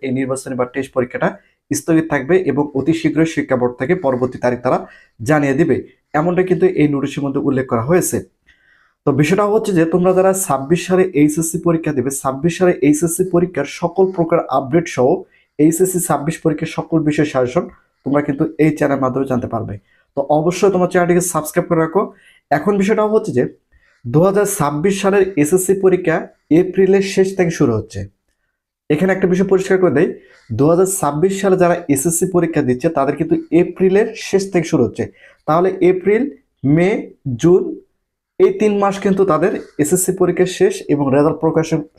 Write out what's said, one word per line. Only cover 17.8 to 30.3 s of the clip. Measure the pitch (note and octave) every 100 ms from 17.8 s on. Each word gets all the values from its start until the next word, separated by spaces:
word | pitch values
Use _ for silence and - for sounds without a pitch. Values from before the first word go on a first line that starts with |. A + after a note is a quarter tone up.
| _ _ C3
তোমরা | D3 D3
কিন্তু | C#3 D#3+ -
এই | D3+ D3+
চ্যানেলের | C#3+ C3+
মাধ্যমে | B2+ B2+ C3+
জানতে | B2 -
পারবে। | A2+ G#2+ G2+ _ _ _ -
তো | - D3+
অবশ্যই | D#3 F3 G3+
তোমার | F#3 F3+
চ্যানেলটিকে | F3+ F3 F3 F3+
সাবস্ক্রাইব | D#3 D3 F3 E3+
করে | E3 D#3+
রাখো। | F#3 A3+ - _ _ -
এখন | D3 G3+ G3+
বিষয়টা | G3 A3 G#3+
হচ্ছে | G#3+ G#3+ B2
যে | D3 - _ _ _ _ A#2+
দু | C#3+ F#3+
হাজার | G3 G3+ -
ছাব্বিশ | D3 D3 F#3+ G3
সালের | G3 G3+ F#3+ C#3+
এসএসসি | D3 F3+ - G3
পরীক্ষা | F#3+ F3+ D#3+ E3+ - _ - D#3+
এপ্রিলের | F#3 F#3+ F#3+ G3 G3
শেষ | - F#3+ F#3
থেকে | F3 -
শুরু | C#3 G#2+
হচ্ছে। | - G2 F#2+ _ _ _ _ _ _ _ -
এখানে | D3+ F#3+
একটা | F#3+ F#3
বিষয় | F#3 F#3+
পরিষ্কার | F#3 - F#3+
করে | F3+ C3+
দেই, | G3+ - _